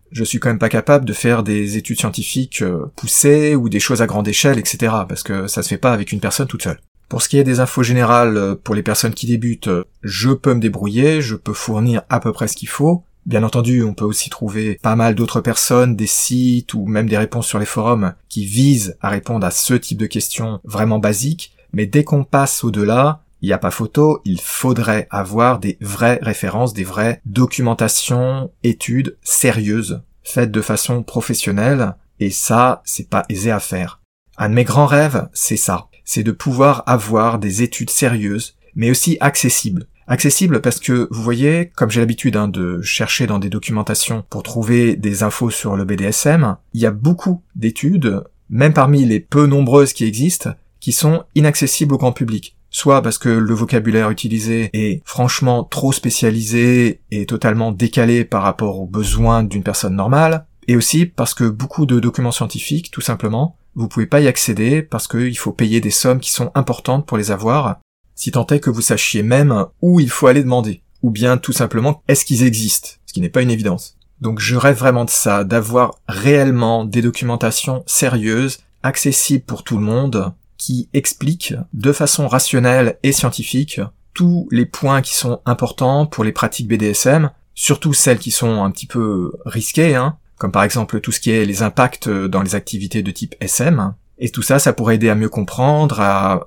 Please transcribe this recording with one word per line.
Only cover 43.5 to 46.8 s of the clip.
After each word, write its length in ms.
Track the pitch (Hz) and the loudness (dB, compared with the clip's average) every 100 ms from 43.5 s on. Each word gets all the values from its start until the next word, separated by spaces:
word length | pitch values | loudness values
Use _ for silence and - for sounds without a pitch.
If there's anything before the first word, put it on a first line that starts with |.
documentations 760 | 101 - 107 104 107 - 113 - | -6 -4 -4 -2 -2 -2 -4 -8
pour 120 | 107 | -12
trouver 540 | - 120 107 120 117 101 | -8 -4 2 4 4 2
des 260 | 104 98 | -2 0
infos 280 | 107 - 117 | -2 0 -2
sur 260 | - - 98 | -2 -4 -2
le 80 | |
B 120 | 95 95 | -2 -2
D 80 | |
S 200 | 98 107 | -2 0
M, 320 | 147 165 127 95 _ | 2 4 2 -2 _
il 80 | 113 | 0